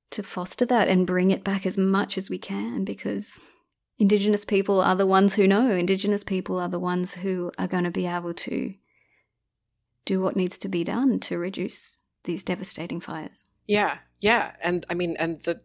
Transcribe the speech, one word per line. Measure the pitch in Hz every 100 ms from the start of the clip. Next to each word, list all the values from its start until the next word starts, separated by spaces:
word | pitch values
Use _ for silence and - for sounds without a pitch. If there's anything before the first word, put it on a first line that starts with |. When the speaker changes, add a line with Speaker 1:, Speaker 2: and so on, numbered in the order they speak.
| _
Speaker 1:
to | -
foster | 196 - 190 -
that | 240 240 -
and | 185 180
bring | 180 185
it | 190
back | 196 196 190
as | 190
much | 190 196 196 -
as | 190
we | 185
can, | - 196 220 233
because | 190 196 208 202 208 - - _ _ _ _ -
Indigenous | 202 208 208 208
people | - 196 196 196
are | 180 185
the | 190
ones | 190 196
who | 214 196
know. | 202 254
Indigenous | 185 180 190 202 202
people | - 185 190 185
are | 175
the | 180
ones | 180 180 180 180
who | 190 185 175 -
are | 185
gonna | 185 175
be | 180 180
able | 175 175
to | 170 - - - 190 _ _ _ _ _ _ _ _ _ _ _ _
do | - 190
what | 190 -
needs | 180 -
to | 190
be | 175
done | 170 196 269 190
to | - 175
reduce | 175 190 190 - - - _ _
these | - 175
devastating | - 185 202 - 175 175
fires. | - 160 156 - - _ -
Speaker 2:
Yeah, | 208 185 139 - _
yeah. | 202 233 139 -
And | 170 175 -
I |
mean, | 175 175 160
and | 165 160
the, | - 170